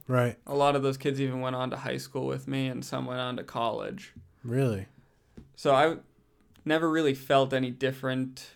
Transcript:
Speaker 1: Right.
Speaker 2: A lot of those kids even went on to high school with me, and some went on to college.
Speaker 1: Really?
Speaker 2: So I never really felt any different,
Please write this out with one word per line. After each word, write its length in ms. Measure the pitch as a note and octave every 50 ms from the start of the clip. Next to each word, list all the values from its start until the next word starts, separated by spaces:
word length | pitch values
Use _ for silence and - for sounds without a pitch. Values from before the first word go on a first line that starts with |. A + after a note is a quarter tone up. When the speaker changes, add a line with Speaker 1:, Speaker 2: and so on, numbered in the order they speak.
| -
Speaker 1:
Right. 300 | - B2+ B2 A#2+ A#2+ G#2 - -
Speaker 2:
A 80 | - C#3
lot 220 | C#3+ C#3+ C#3+ C#3+
of 80 | C#3 C3+
those 120 | C3+ C3
kids 240 | C3+ - D3 C3+ C3+
even 220 | C#3 C3 B2+ B2+
went 140 | B2+ B2+ B2+
on 160 | B2+ B2+ B2+
to 60 | B2
high 200 | - - B2 C3
school 300 | C3 C3+ - - C3+ C3
with 200 | C3+ C3+ C3+ C3+
me, 200 | C3+ C3+ C3+ C3
and 180 | C3 B2+ B2 C3
some 220 | - - C3 C3
went 120 | B2+ B2 B2+
on 160 | B2+ B2+ B2
to 60 | A#2 -
college. 720 | - - B2 A#2 A2+ G#2+ A2 G2+ G2+ - - - - - - - _ _ _ -
Speaker 1:
Really? 420 | A#2+ A#2 C3 C#3 B2+ G#2+ F#2+ G2+ - _ _ _ _ _ _ _ _ - - - _ _
Speaker 2:
So 180 | - - D3+ C3+
I 240 | C3 D3+ D#3+ E3 - - _ _ _ _ _ _ _ _ _ _ _ -
never 220 | D3+ D#3 D#3+ E3
really 280 | E3 D#3 D#3+ D#3+ C#3+ C3+
felt 360 | C3 C3+ - C#3+ C#3 C3+ C3
any 200 | C3+ C3 C3 B2+
different, 800 | B2 - C3+ C3 C3 C3 - C3 C3 C3 C3 C3 C3 C3 - - -